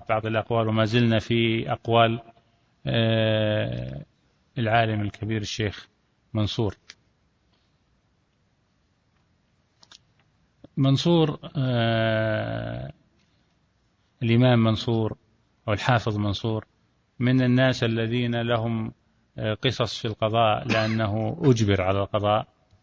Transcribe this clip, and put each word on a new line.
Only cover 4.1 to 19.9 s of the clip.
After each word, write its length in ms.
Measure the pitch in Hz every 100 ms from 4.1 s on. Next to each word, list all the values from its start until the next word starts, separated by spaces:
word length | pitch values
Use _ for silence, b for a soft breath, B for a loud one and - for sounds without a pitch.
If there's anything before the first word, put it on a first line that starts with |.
| _ _ _ _ 131
العالم 440 | 110 117 110 107
الكبير 400 | 104 - 104 110
الشيخ 460 | 101 - 104 - - _ _ _ _
منصور. 420 | 110 104 - 104 - - - _ _ _ _ _ _ _ _ _ _ _ _ _ _ _ _ _ _ _ _ _ _ _ _ _ _ _ _ _ - _ _ _ _ _ _ - -
منصور، 600 | 135 135 170 170 156 147 139 -
آه، 1300 | 127 120 113 113 113 110 110 107 110 113 113 120 135 - _ _ _ _ _ _ _ _ _ _ _ -
الإمام 360 | 117 117 127 117
منصور 580 | 113 107 - 113 107 - _ _ _ _ 113
أو 60 |
الحافظ 440 | 101 - 117 110 104
منصور 480 | 101 95 113 110 - _ _ _ _ -
من 220 | 120 127
الناس 420 | 123 123 131 123
الذين 580 | 117 113 113 123 120 117
لهم، 500 | 117 117 117 113 113 - _ _ _ -
آه، 160 | 110
قصص 440 | 107 131 - 117